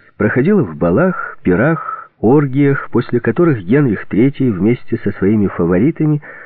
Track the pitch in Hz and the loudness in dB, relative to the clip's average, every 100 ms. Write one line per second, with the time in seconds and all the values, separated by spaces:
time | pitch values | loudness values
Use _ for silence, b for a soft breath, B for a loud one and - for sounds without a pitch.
0 | b - 107 - 143 208 104 76 85 95 | b -4 -2 0 2 2 0 -2 0 2
1 | 185 175 - - - 87 135 160 - - | 0 -2 -8 -6 -2 2 2 0 -4 -12
2 | - _ - 143 143 131 143 135 - 117 | -14 _ 2 2 2 2 2 0 -2 -4
3 | - 120 - 117 170 123 87 135 139 95 | -2 -2 -2 0 2 0 0 2 2 0
4 | - 92 131 - 131 92 101 123 - 113 | -2 0 2 2 -2 0 0 0 -2 -6
5 | - - 95 110 95 - 85 92 131 160 | -4 -2 0 2 0 0 0 2 2 0
6 | 156 147 B B | 0 -2 B B